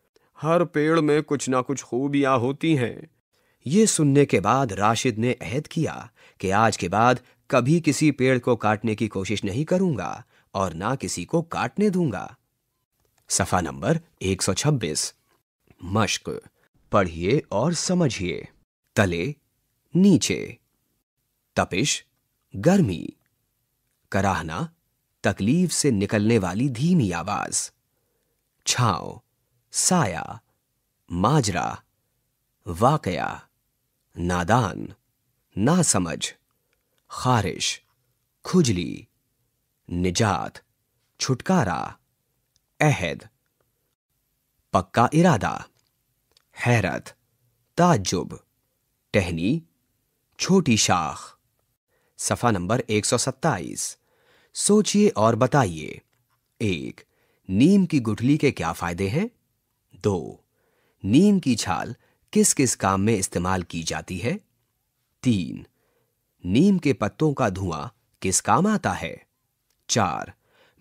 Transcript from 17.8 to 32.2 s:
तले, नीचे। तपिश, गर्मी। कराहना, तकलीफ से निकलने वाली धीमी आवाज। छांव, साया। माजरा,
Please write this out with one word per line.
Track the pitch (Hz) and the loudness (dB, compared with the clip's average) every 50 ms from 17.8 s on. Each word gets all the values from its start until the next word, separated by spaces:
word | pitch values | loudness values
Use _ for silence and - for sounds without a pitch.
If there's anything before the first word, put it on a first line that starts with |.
| - - 185 180 170 131 - - 90 87 71 50 - - _ _ _ _ _ _ _ _ - | -2 -2 0 0 0 0 -2 -4 -6 -6 -6 -8 -12 -16 _ _ _ _ _ _ _ _ 0
तले, | - 101 92 85 85 87 139 151 - _ _ _ _ _ _ _ _ _ _ - | 0 2 2 0 -2 -4 -4 -6 -10 _ _ _ _ _ _ _ _ _ _ 2
नीचे। | 170 190 202 175 - - - 87 58 - - - - _ _ _ _ _ _ _ _ _ _ _ _ _ _ _ _ _ _ - | 4 6 6 6 4 2 0 -4 -4 -6 -10 -14 -18 _ _ _ _ _ _ _ _ _ _ _ _ _ _ _ _ _ _ -2
तपिश, | - 90 - 87 92 135 151 - - - _ _ _ _ _ _ _ _ _ - | -2 -2 -2 -2 -2 -2 -2 -4 -6 -10 _ _ _ _ _ _ _ _ _ -6
गर्मी। | 95 98 165 196 202 160 101 85 - - - - _ _ _ _ _ _ _ _ _ _ _ _ _ _ _ _ _ _ - | -2 2 2 4 4 2 2 -2 -4 -8 -12 -14 _ _ _ _ _ _ _ _ _ _ _ _ _ _ _ _ _ _ -6
कराहना, | - 98 95 98 92 85 80 78 80 101 165 165 - _ _ _ _ _ _ _ _ _ | -2 0 0 0 0 -2 -4 -6 -6 -6 -8 -8 -10 _ _ _ _ _ _ _ _ _
तकलीफ | - 107 101 - 98 110 147 180 185 160 | -2 -2 -2 0 0 0 2 2 0 0
से | - - - 143 | 0 0 0 0
निकलने | 117 95 101 - - 104 104 110 120 110 | 0 0 0 0 0 0 2 2 2 2
वाली | 92 87 90 107 131 147 | 2 0 -2 -2 -4 -4
धीमी | 120 110 143 170 185 165 113 92 | -2 -2 0 2 2 2 2 0
आवाज। | 85 85 80 104 101 - 50 50 50 - - - - _ _ _ _ _ _ _ _ _ _ _ _ _ _ _ _ _ - | -2 -4 -4 -6 -6 -6 -6 -6 -6 -6 -6 -8 -12 _ _ _ _ _ _ _ _ _ _ _ _ _ _ _ _ _ -4
छांव, | - - - 123 110 90 64 50 50 50 - - _ _ _ _ _ _ _ _ _ | -2 0 2 2 0 0 -2 -6 -10 -14 -16 -20 _ _ _ _ _ _ _ _ _
साया। | - - - - 185 175 135 95 85 - - - - 110 - _ _ _ _ _ _ _ _ _ _ _ _ - | -6 -2 0 2 2 2 0 0 -2 -6 -8 -10 -14 -18 -20 _ _ _ _ _ _ _ _ _ _ _ _ -8
माजरा, | - 87 95 117 156 156 117 101 87 - 57 57 57 - _ _ _ _ _ _ _ _ | -2 0 2 2 2 2 2 0 -2 -4 -4 -4 -6 -10 _ _ _ _ _ _ _ _